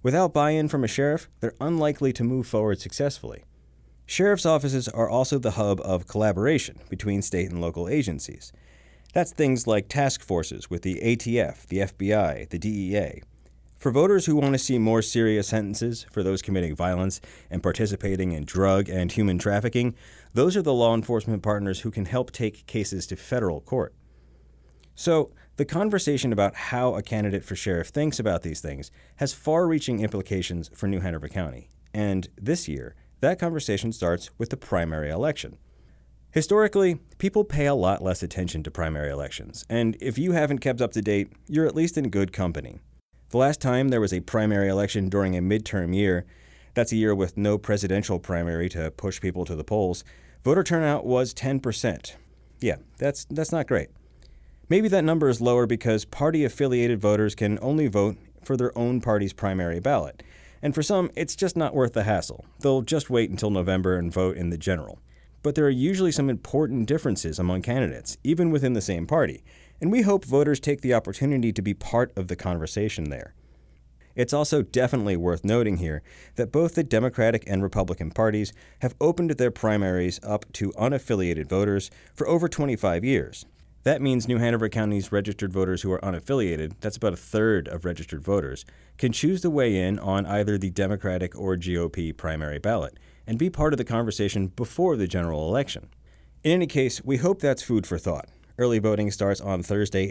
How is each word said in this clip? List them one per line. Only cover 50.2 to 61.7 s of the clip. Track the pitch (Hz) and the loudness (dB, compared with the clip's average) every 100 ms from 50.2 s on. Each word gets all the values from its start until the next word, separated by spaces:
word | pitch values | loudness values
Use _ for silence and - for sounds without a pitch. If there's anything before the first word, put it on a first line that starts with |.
| - - | -20 -6
voter | 127 170 | 0 2
turnout | - 170 156 143 | 2 2 2 0
was | - 127 127 | 0 0 0
ten | - 139 135 | -4 -2 -2
percent. | 127 110 120 82 - - - - - - | -2 -2 -2 -4 -8 -18 -20 -20 -20 -6
Yeah, | 120 76 - - | -4 -4 -8 -4
that's, | 143 143 - | -4 -4 -6
that's | 143 156 | -6 -2
not | 170 139 | -2 0
great. | 110 76 - - - - - - - - | 0 -2 -10 -20 -20 -20 -20 -20 -14 0
Maybe | 180 220 | 2 4
that | 190 | 4
number | 156 165 147 | 4 4 4
is | 113 | 4
lower | 120 123 | 4 4
because | 123 117 120 110 | 4 2 2 0
party-affiliated | - - 147 160 139 - 139 123 120 113 | -2 -2 0 2 0 0 0 2 2 2
voters | 104 104 107 - | 2 4 2 0
can | 104 107 | 0 0
only | 127 151 143 | 0 2 2
vote | 104 101 98 - - | 2 2 0 -10 -12
for | - 131 | -4 0
their | 123 - | 0 0
own | 120 123 | 0 0
party's | 117 104 98 | 2 2 0
primary | - 101 95 87 85 | -2 -2 0 -2 -2
ballot. | 123 135 71 - - - - - | 0 0 0 -8 -20 -20 -20 -6
And | 147 | -2
for | 143 | 0
some, | 151 196 170 | 2 2 0
it's | - 156 - | -2 -6 -2
just | 185 170 | -2 0
not | 151 | 0